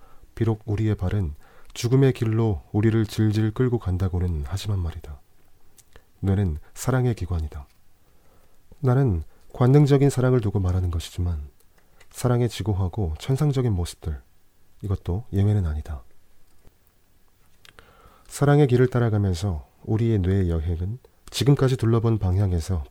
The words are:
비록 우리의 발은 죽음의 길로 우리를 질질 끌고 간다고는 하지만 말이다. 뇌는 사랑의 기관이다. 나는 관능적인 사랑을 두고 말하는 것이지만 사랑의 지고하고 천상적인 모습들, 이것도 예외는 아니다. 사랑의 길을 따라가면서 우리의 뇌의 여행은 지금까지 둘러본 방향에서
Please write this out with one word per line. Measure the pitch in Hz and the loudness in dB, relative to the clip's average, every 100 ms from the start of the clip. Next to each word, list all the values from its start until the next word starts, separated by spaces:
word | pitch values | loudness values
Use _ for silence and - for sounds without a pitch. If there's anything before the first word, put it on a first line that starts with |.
| - - - - | -20 -20 -14 -4
비록 | 113 107 - | -2 -2 -4
우리의 | 104 110 104 | -2 0 0
발은 | 90 104 85 73 - - - | -2 -2 -4 -8 -18 -20 -18
죽음의 | - 117 131 135 | -6 0 4 4
길로 | 127 110 110 113 98 - | 2 -2 0 0 -2 -2
우리를 | 104 110 113 107 | 2 2 2 0
질질 | - 110 107 110 | 0 2 2 0
끌고 | 117 127 117 | 0 0 0
간다고는 | 95 90 95 87 87 78 71 | -2 -2 -2 -2 -2 -4 -4
하지만 | 95 104 95 | -6 -4 -4
말이다. | 82 80 - 71 - - - - - - - - _ - | -4 -8 -14 -18 -18 -20 -20 -20 -20 -20 -20 -20 _ -4
뇌는 | 95 98 95 73 - | 0 2 0 -2 -10
사랑의 | - - 127 123 110 | -8 -2 0 0 -2
기관이다. | 92 85 78 73 - _ - - _ _ - - - - - - | -4 -4 -4 -10 -16 _ -20 -20 _ _ -20 -20 -20 -20 -20 -4
나는 | 127 127 131 85 - - - - | 0 2 2 -2 -6 -18 -12 0
관능적인 | 123 143 143 139 139 | 4 6 6 4 4
사랑을 | 127 127 127 | 2 2 2
두고 | 104 101 | 0 0
말하는 | 92 92 90 | 0 0 -2
것이지만 | 82 - - 87 78 71 - - _ _ - - | -4 -6 -6 -4 -4 -10 -20 -20 _ _ -20 -20
사랑의 | - 123 120 120 | -4 0 2 0
지고하고 | - 95 95 92 - 87 78 | -2 -4 -2 -2 -2 -4 -4
천상적인 | - 135 151 135 123 | -4 0 0 0 0
모습들, | 90 85 - 82 71 - _ _ _ - - | 0 -4 -8 -10 -10 -14 _ _ _ -20 -12
이것도 | 98 95 - 90 - | -6 -6 -4 -6 -4
예외는 | 98 101 104 85 | 0 2 2 -2
아니다. | 76 - 69 - - - - - - - _ _ _ _ _ _ _ _ _ - - - _ - _ - | -4 -8 -12 -14 -20 -20 -20 -20 -20 -20 _ _ _ _ _ _ _ _ _ -20 -20 -20 _ -20 _ -14
사랑의 | - 143 147 139 | 0 4 6 6
길을 | 123 123 | 4 4
따라가면서 | 123 117 107 98 87 101 78 - _ - | 2 0 2 0 0 -2 -4 -8 _ -4
우리의 | 110 117 107 | 0 2 2
뇌의 | 90 98 87 | 2 2 2
여행은 | 82 80 82 92 120 _ _ - | 0 -2 -4 -6 -8 _ _ -12
지금까지 | - 117 143 131 131 | -2 2 4 2 2
둘러본 | 117 117 117 110 | 2 2 2 0
방향에서 | 92 95 98 87 80 90 - | 2 2 2 0 -2 -6 -4